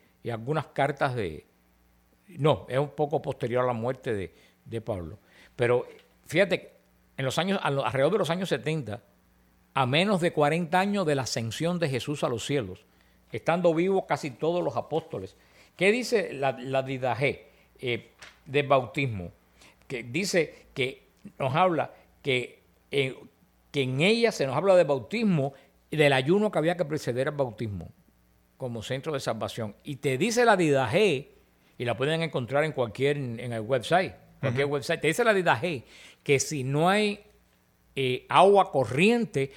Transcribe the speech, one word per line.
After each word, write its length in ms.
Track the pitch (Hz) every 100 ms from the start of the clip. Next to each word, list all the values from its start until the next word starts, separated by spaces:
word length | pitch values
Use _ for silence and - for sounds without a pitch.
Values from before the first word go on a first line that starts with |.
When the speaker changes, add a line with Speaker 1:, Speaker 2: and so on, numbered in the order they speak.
| _ _
Speaker 1:
y 60 | 117
algunas 380 | 113 117 156 -
cartas 480 | - 139 139 143 123
de, 320 | 92 78 - _ _ _ _ _ _ _ -
no, 400 | - 147 127 -
es 80 | 127
un 120 | 147
poco 300 | - 147 147
posterior 440 | 127 127 120 123
a 40 | 127
la 60 |
muerte 400 | 120 117 131 135
de, 200 | 104 87 - _ _
de 180 | - 113
Pablo. 360 | 110 101 82 - _ - - -
Pero 320 | 120 123 117 - _ _ -
fíjate, 460 | 165 190 175 - - _ _ _ -
en 80 | 135
los 140 | 160
años, 200 | 180 196
a 80 | -
lo, 120 | 139
alrededor 280 | 117 131 135
de 80 | 202
los 100 | 151
años 200 | 170 190
setenta, 520 | 139 113 160 110 101 - _ _ _ _ _ _
a 120 | - 127
menos 340 | 143 196 190
de 120 | 165
cuarenta 460 | 160 147 160 170 180
años 280 | 196 202 165
de 80 | 143
la 80 |
ascensión 560 | 120 - 113 104 160 175
de 100 | 160
Jesús 340 | 131 - 147
a 60 | 156
los 160 | 117 -
cielos, 400 | 139 98 92 _ _ _ _ _
estando 420 | 113 - 170 175
vivos 300 | 160 185 190 -
casi 240 | 147 156
todos 320 | 117 156 180
los 140 | 160 120
apóstoles. 580 | - 156 - 110 95 - _ _ - -
¿Qué 160 | 190
dice 400 | 240 240 226 -
la, 180 | - 135
la 320 | 131 127 135
Didaché, 640 | 131 131 127 113 135 - - _ _ _
eh, 320 | 131 117 - _ - - -
del 220 | 139 135
bautismo? 640 | 139 123 - 139 104 87 - _ _ - _ -
Que 160 | 123
dice 640 | 120 139 196 185 156 - -
que 340 | - 131 - _ _ 202 -
nos 180 | 135 147
habla 380 | 185 156 120 - _ _
que, 420 | 143 127 120 - _ _ _
eh, 260 | 143 131 - - _ _ _ _
que 120 | 143
en 180 | 127 131
ella 300 | 180 233 233
se 160 | - 139
nos 80 | 127
habla 200 | 190 180
del 120 | 156
bautismo 680 | 139 110 220 220 165 135 - _ _ _
y 40 | 156
del 160 | 147
ayuno 400 | 135 131 196 214
que 60 | 170
había 180 | 156 175
que 100 | 156
preceder 420 | 151 - 120 139
al 80 | 147
bautismo 560 | 131 101 117 95 82 - _ _ _ _ _ -
como 240 | 127 117
centro 320 | 104 131 147
de 60 | 143
salvación. 560 | - 113 107 - 107 -
Y 140 | - 143
te 200 | 147 135
dice 260 | 208 226
la 140 | 240 196
Didaché, 760 | 160 139 127 156 214 135 147 _ _ _ _ -
y 80 | 120
la 100 | 110
pueden 280 | 135 160
encontrar 400 | 165 147 120 139
en 80 | 156
cualquier, 460 | 143 117 104 135 147
en 360 | 127 113 123
el 80 | 113
website, 520 | 107 131 - 170 165 - - -
cualquier 260 | 117 123 143
Speaker 2:
Ujú. 100 | 143
Speaker 1:
website, 260 | 127 165
te 60 | 147
dice 160 | 160
la 100 | 233
Didaché 500 | 202 170 127 170 139 - - - -
que 160 | - 139
si 240 | - 151
no 260 | 127 143 170
hay, 340 | 202 208 202 - _ _ _ _ _ _ -
eh, 300 | 131 127 -
agua 440 | 139 190 196 185
corriente, 800 | 139 117 131 196 240 214 139 135